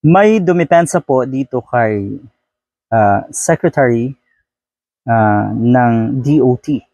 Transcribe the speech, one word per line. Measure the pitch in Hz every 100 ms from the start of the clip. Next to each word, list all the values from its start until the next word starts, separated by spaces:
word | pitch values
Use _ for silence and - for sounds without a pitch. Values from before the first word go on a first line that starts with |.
May | 151 170 214 220
dumipensa | 180 175 160 170 170 175
po | - 131
dito | 127 131 139 123
kay, | - 123 113 104 101 - - _ _ _ _ _ _
ah, | 113 104 98 -
Secretary, | 147 - 165 135 - 131 117 123 139 _ _ _ _ _ _ _ _ -
ah, | 113 107 104 104
ng | 110 117 127 123 117 113 131
D | 127 151
O | 127 123
T. | - 139 _